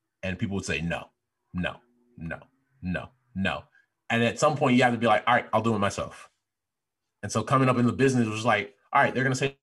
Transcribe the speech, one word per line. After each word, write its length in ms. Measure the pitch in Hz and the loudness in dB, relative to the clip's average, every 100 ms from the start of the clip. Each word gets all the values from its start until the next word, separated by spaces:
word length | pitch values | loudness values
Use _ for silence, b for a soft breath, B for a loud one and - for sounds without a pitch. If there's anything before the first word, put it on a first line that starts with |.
| _ _ | _ _
and 140 | 95 90 | -8 -6
people 180 | 104 98 | -4 -4
would 100 | - | -4
say, 140 | 73 | -4
"No, 300 | 85 71 - _ _ _ _ | -4 -6 -8 _ _ _ _
no, 240 | 90 82 - _ _ _ - | -6 -6 -8 _ _ _ -16
no, 220 | 82 71 - _ _ _ | -12 -12 -14 _ _ _
no, 280 | 90 82 - _ _ 95 | -6 -6 -8 _ _ -4
no." 280 | 92 71 - b b _ - | -4 -4 -10 b b _ -4
And 140 | 117 | 0
at 160 | 117 - | 0 2
some 160 | 151 139 | 0 2
point, 220 | 143 123 | 4 4
you 60 | |
have 100 | 123 | 4
to 60 | 117 | 4
be 80 | 117 | 2
like, 160 | 104 - | 2 4
"All 60 | |
right, 140 | 120 - | 0 2
I'll 100 | 110 | 0
do 140 | 117 107 | 0 0
it 40 | |
myself." 500 | 98 - 65 - - _ _ _ _ _ _ _ _ _ | -2 -4 -8 -12 -20 _ _ _ _ _ _ _ _ _
And 80 | 98 | -6
so 120 | 113 | -4
coming 240 | 107 135 131 | 0 2 2
up 100 | 123 | 2
in 80 | 120 | 0
the 80 | |
business 360 | 101 135 123 110 | 2 2 2 0
was 160 | 107 117 | 0 0
like, 300 | 104 101 - _ | 0 -2 -12 _
"All 80 | 143 | 0
right, 120 | 127 | 2
they're 100 | 120 | 0
gonna 120 | 131 131 | -2 -2
say 220 | 139 - | -4 -4